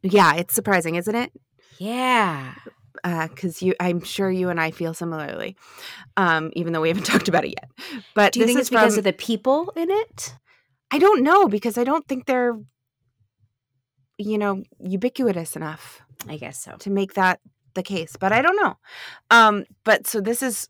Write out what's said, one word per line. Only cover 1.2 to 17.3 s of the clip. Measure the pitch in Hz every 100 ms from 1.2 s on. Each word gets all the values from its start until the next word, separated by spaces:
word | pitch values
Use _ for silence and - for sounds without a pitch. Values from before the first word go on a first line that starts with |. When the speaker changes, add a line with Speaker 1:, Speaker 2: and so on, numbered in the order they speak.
| 247 - _ _ _ -
Speaker 2:
Yeah. | 196 240 254 247 196 151 131 - - _ _ -
Speaker 1:
Uh, | 175 170 160
'cause | - 185 156
you, | 185 -
I'm | 180 175
sure | - - 196
you | 185 180
and | 170
I | 160
feel | 160 165
similarly, | 165 170 160 147 - - 190 - - - - - -
um, | 185 160 160
even | - 170
though | 165
we | 160
haven't | 180
<laughs> |
talked | - - -
about | -
it | - -
yet. | - - - 262 -
But | 214 202
Speaker 2:
Do | 240
you | 226
Speaker 1:
this |
Speaker 2:
think | 247
Speaker 1:
is | 254
Speaker 2:
it's |
because | 247 220
Speaker 1:
from | 208
Speaker 2:
of |
the | 196
people | 185 - 220 262 285 349
in | 330 339
it? | 403 440 - - - _ _ _ _ _
Speaker 1:
I | 285
don't | 370 392
know, | 269 370 370
because | 208 233 220
I |
don't | 247 311 -
think | 262 247
they're, | 254 247 226 - _ _ _ _ _ _ _ _ _ _ _ _ _ _ _
you | 208 214
know, | 208 190 - _
ubiquitous | 185 190 247 254 247 180 160 151
enough | 156 160 - - _ _ -
Speaker 2:
I | 151
guess | - -
so. | - -
Speaker 1:
to | 196
make | 196 196
that | - 185